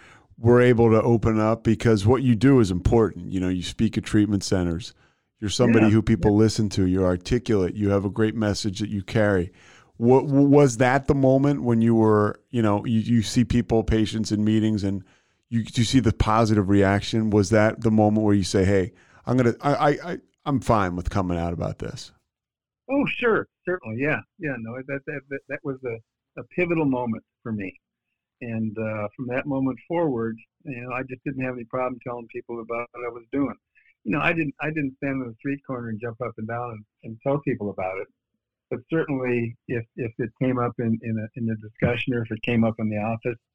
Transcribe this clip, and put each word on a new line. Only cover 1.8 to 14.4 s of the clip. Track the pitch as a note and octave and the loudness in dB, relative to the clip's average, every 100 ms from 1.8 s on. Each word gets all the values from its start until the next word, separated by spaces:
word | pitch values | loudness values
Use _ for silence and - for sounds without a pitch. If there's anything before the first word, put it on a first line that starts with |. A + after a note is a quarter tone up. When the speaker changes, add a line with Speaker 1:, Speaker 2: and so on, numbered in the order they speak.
| A#2+ A2 G2+ | 2 2 4
Speaker 1:
what | B2+ | 2
you | C3 | 4
do | A2+ C3+ C3+ | 4 6 6
is | G2+ | 4
important. | F2+ F2+ A#2 G#2 E2+ F2+ | 2 2 4 2 -2 -6
You | F#2+ | -4
know, | F#2 | -2
you | F#2 | -2
speak | E2 - A2+ A2 | -4 -2 -2 -2
at | |
treatment | - G#2+ G#2 G2+ | 0 2 2 0
centers. | - F#2+ F2 E2 - - _ _ _ _ | 0 0 0 -4 -8 -18 _ _ _ _
You're | G#2 | -6
somebody | - G2+ A2+ A2 | 0 4 6 6
Speaker 2:
Yeah. | |
Speaker 1:
who | A2 | 4
people | A2 A2 G#2+ | 2 2 4
Speaker 2:
Yeah. | G#2 | 4
Speaker 1:
listen | A2 - G#2 | 4 2 -2
to. | - F#2 | 0 0
You're | F#2 F#2 | 2 0
articulate. | F2+ - B2 - G#2+ F2+ G#2+ | 0 -2 -2 0 0 0 -2
You | G2+ | 0
have | G2+ | 0
a | G2 | 0
great | F2+ A2 | -2 -2
message | A2+ G#2+ F#2+ G#2+ F#2+ | 0 -2 -2 -4 -6
that | G#2 | -6
you | G#2 | -6
carry. | F#2+ A#2 G#2 F#2+ F2+ - - - _ - | -4 0 2 2 -2 -8 -20 -20 _ -2
What, | A#2 C3 D3+ | 4 4 4
was | C#3 C#3+ C#3+ C#3+ A2+ | 4 6 6 6 4
that | B2+ C3+ - | 2 2 0
the | |
moment | C#3+ C3 C3+ C#3+ C#3+ | 2 4 4 2 0
when | A#2+ A#2 | 0 2
you | A2+ | 4
were, | A2+ A2 G#2+ G#2 - _ | 4 4 4 2 -2 _
you | B2 | 0
know, | A2 G#2 | 2 0
you, | - A2+ | 0 -2
you | G#2+ A#2 | 2 2
see | G2+ B2 | 2 0
people, | A#2 A#2+ - A2+ | 2 2 2 0
patients | G#2 A2 G#2+ A2+ G#2 | 2 2 0 -2 -2
in | G#2 | 0